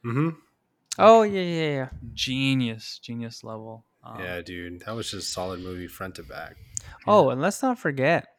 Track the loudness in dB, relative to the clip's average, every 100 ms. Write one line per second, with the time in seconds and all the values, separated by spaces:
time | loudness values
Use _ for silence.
0 | -2 0 0 -2 _ _ _ _ _ 6
1 | 10 10 8 0 0 0 0 0 -4 -8
2 | -14 -8 -4 0 2 4 2 -2 -12 -16
3 | -10 -10 -10 -12 -12 -12 -12 -16 _ _
4 | -18 -12 -8 -8 -8 -10 -10 -12 -8 -6
5 | -6 -6 -8 -6 -6 -6 -8 -10 -10 -10
6 | -12 -10 -14 -14 -14 -16 -14 -14 -14 -10
7 | 4 6 6 4 -2 0 -2 -2 -2 0
8 | 2 2 -2